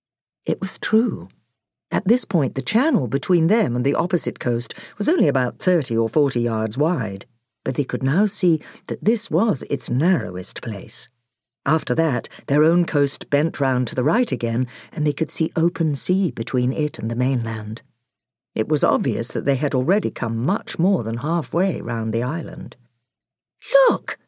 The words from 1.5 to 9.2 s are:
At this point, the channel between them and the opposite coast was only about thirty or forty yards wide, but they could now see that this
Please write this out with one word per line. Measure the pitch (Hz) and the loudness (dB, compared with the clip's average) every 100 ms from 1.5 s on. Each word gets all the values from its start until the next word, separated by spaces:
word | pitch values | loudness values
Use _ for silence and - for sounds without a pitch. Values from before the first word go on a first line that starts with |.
| _ _ _ _ | _ _ _ _
At | 175 190 | -2 2
this | 247 | 2
point, | - 170 135 | 2 0 0
the | 131 | -2
channel | 127 220 302 226 120 | 0 2 2 2 0
between | 135 - 175 160 | -2 2 2 4
them | 226 143 | 4 2
and | 123 | 2
the | 127 | 2
opposite | - 175 - - - | 0 0 0 -2 -4
coast | 123 120 120 - - - | -2 -2 -4 -12 -16 -4
was | 208 | 0
only | 349 160 | 4 4
about | 131 123 - | 4 0 -2
thirty | 185 180 135 113 | 0 0 2 0
or | 113 | 2
forty | 156 143 123 | 2 2 2
yards | 117 110 110 120 | 0 0 -2 0
wide, | 156 160 110 98 - _ _ _ | 0 0 -4 -8 -14 _ _ _
but | - | -4
they | 127 | -2
could | 131 120 | -2 -2
now | 131 160 208 | 0 2 0
see | - 180 156 - - - | 2 2 2 -2 -18 -10
that | 117 | -2
this | 160 226 | 0 0